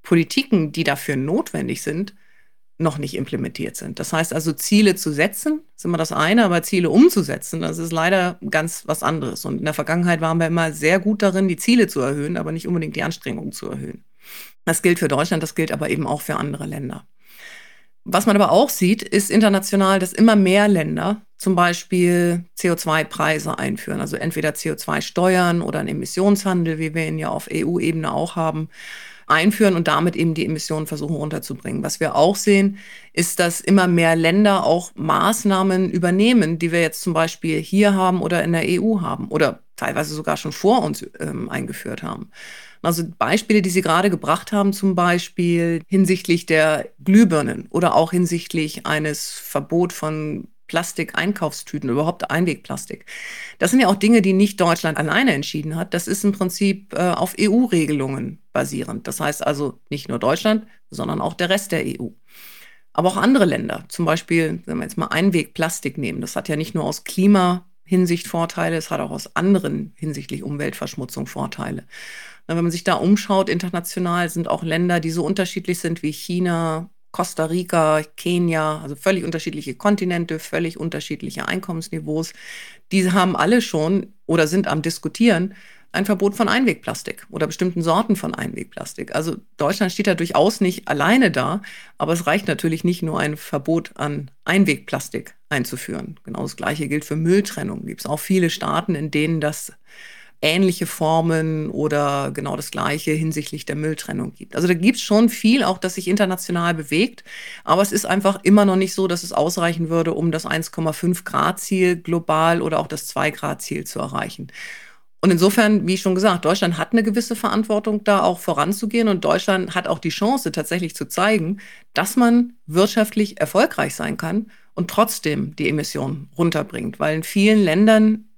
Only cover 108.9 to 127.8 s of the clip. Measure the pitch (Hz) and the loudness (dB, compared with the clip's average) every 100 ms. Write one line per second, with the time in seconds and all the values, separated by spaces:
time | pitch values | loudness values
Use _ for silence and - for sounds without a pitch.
108.9 | 190 190 170 170 - 156 180 170 170 165 | 0 0 -2 -4 -2 -2 0 -2 -2 -2
109.9 | 165 165 - 170 160 - 160 160 - 160 | 0 0 0 0 -2 -2 -4 -4 -4 -4
110.9 | 151 175 175 - 135 147 185 - 190 180 | -2 -2 -2 -2 -2 0 -2 -2 2 2
111.9 | 170 165 170 160 156 165 170 160 156 - | 0 -2 -2 0 2 2 2 0 -2 -2
112.9 | 151 - - 151 - 147 143 - - - | -6 -8 -2 -2 -2 -6 -6 -8 -8 -8
113.9 | - - 139 - - - - - - - | -8 -6 -6 -6 -8 -14 -14 -16 -16 -20
114.9 | - - - 190 175 190 202 214 214 160 | -20 -20 -2 2 6 4 6 4 4 2
115.9 | 185 190 185 208 175 160 190 175 170 170 | 0 0 2 2 2 2 2 0 -2 0
116.9 | 226 226 208 233 233 226 208 220 208 214 | 2 2 0 -2 -4 -2 0 0 -2 0
117.9 | 208 208 202 180 180 - 156 151 202 214 | -2 2 4 2 0 0 0 0 -2 -2
118.9 | 233 220 185 - 175 - 190 185 180 - | 0 2 2 2 2 2 0 -2 -4 -2
119.9 | 160 165 - 208 269 165 156 - 175 170 | -2 -4 0 0 0 -2 -4 -4 -4 -4
120.9 | - 143 - 196 220 165 196 - - - | -6 -6 0 2 2 0 -4 -10 -20 -6
121.9 | - 185 - 240 240 240 - - 156 208 | -2 0 2 4 4 2 -4 -4 2 2
122.9 | 226 214 214 208 - 151 196 - - 143 | 2 0 0 -2 -2 -2 2 2 0 -4
123.9 | - 151 143 160 196 214 - - - 175 | -4 -6 -4 -4 -4 -6 -12 -12 -8 -2
124.9 | - 226 - 156 143 139 151 156 151 143 | 0 0 0 -4 -4 -4 -4 -2 -2 -4
125.9 | 147 135 143 143 - 170 165 - - - | -4 -4 -6 -8 -2 0 0 -4 -6 -8
126.9 | - 147 156 160 202 202 214 185 165 | -2 -2 -2 -2 2 4 6 4 6